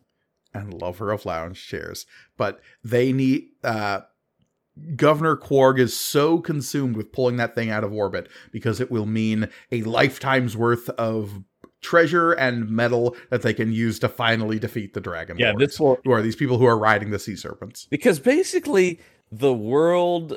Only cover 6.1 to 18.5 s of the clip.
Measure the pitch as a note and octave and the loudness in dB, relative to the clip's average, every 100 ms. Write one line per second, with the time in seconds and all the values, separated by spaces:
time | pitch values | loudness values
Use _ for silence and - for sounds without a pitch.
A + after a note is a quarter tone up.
6.1 | D3 D3+ E3+ E3+ D3+ B2+ D3 C3 A2 G#2+ | 0 2 2 0 -6 -4 -4 -2 -4 -6
7.1 | - B2 A#2+ A#2 - A2+ G#2+ G#2+ G#2+ G2 | -2 0 0 -2 -2 -4 -2 -4 -2 -2
8.1 | F2+ F2 - - A2+ A#2 G2+ B2+ A#2 G#2+ | -4 -8 -16 -16 -6 -4 -2 -2 -2 -2
9.1 | A2 A2 G#2+ G#2+ - - A#2+ A2 A#2+ C3+ | 0 0 0 -2 -6 -8 -4 -2 0 0
10.1 | - C#3 C3 A#2+ A2 A#2 A#2+ A#2+ A#2+ A#2 | 0 0 0 0 0 0 0 -2 -4 -2
11.1 | A2+ G2+ G2+ F#2+ _ - _ - E3+ E3 | -2 -6 -10 -18 _ -20 _ 2 4 6
12.1 | F3 E3+ E3+ C3 A#2+ A2 A2 A#2+ A#2+ A#2+ | 4 2 2 0 -2 -2 0 0 2 0
13.1 | B2 - B2 A#2+ A2 A2+ A2+ A#2 G#2+ A#2 | -4 -6 -2 0 0 0 0 0 0 -4
14.1 | - A#2 A2+ A2 A2 A2 A#2+ G2 G#2 F#2 | -2 0 0 0 -4 -4 -6 -8 -10 -8
15.1 | E2 E2+ E2+ A#2+ G#2 C#3 - D3 B2+ C3 | -8 -8 0 0 2 0 2 2 2 2
16.1 | A#2 A2 G#2+ C#3 A#2+ B2 A2+ G#2+ G#2+ G#2 | 2 0 -2 0 4 4 6 4 2 0
17.1 | G2+ - F#2 - - G2+ - - C#3+ B3+ | -6 -6 -10 -12 -12 -14 -18 -8 0 2
18.1 | D#3+ A#3+ D4 F#4 | 2 2 2 0